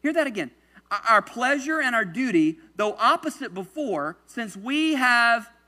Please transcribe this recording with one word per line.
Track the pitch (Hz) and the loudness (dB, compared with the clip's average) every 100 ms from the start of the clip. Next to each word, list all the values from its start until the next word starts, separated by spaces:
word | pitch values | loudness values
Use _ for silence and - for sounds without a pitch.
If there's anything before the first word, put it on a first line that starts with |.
Hear | 285 | -4
that | 330 277 | 0 -2
again. | 202 135 _ _ - - 202 226 | -2 -8 _ _ -20 -8 -4 2
"Our | 214 | 2
pleasure | 202 233 247 285 269 311 | 2 -2 0 0 -2 -2
and | 269 233 | 0 0
our | 202 | -2
duty, | 180 262 175 156 160 - - | -4 2 2 2 0 -8 -4
though | 214 214 | -4 2
opposite | 233 330 311 - 240 | 2 2 -2 -8 -10
before, | 180 180 302 277 160 147 - _ | -10 -10 -6 -4 -2 -4 -8 _
since | - 220 190 | -10 -8 -8
we | 220 294 320 285 | -4 0 0 2
have," | 254 240 233 233 214 _ | 2 4 4 2 -2 _